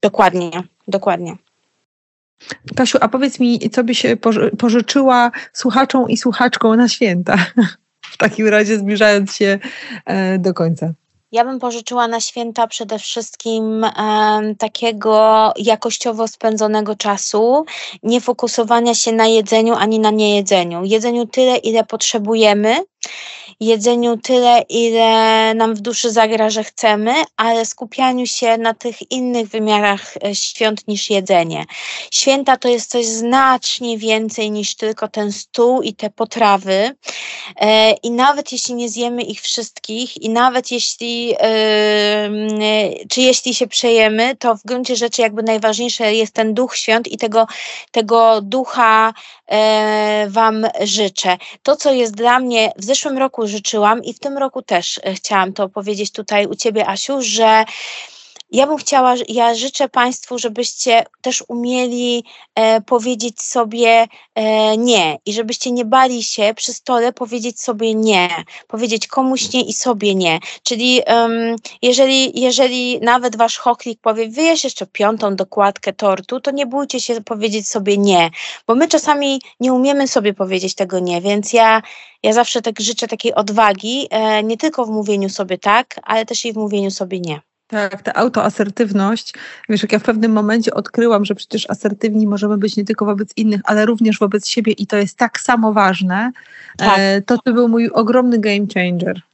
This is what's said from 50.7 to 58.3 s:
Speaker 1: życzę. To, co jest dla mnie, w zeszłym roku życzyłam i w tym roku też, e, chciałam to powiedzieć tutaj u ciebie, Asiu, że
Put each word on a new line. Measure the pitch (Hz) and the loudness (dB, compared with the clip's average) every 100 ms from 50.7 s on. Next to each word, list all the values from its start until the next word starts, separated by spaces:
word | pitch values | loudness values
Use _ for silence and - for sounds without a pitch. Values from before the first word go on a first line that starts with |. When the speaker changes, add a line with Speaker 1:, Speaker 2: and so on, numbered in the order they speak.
| - | -2
Speaker 1:
życzę. | 196 196 202 - 190 180 - - | -2 0 -2 -2 -2 -2 -4 -6
To, | - 285 | -2 0
co | 294 | 2
jest | 262 233 202 | 2 0 0
dla | 233 254 | 2 2
mnie, | 254 233 220 - | 2 2 0 -2
w | 196 | -4
zeszłym | 269 302 262 | -2 -2 -2
roku | 262 - 214 | -2 -2 -4
życzyłam | 208 202 220 208 233 | -4 -4 0 2 0
i | - | -4
w | 247 | -10
tym | 285 277 | -8 -4
roku | 269 262 | -4 -6
też, | - 180 175 - | -4 -4 -2 -8
e, | - | -8
chciałam | 190 - 202 185 | -8 -2 0 0
to | 196 196 | -2 -6
powiedzieć | 202 202 202 208 | -4 -6 -6 -6
tutaj | - 202 208 208 | -8 -2 0 0
u | - | -2
ciebie, | 240 214 - | -2 -2 -2
Asiu, | 196 - 277 | -4 -4 -4
że | 233 208 226 220 220 - - - - - - | -4 2 4 4 2 -6 -14 -14 -18 -20 -20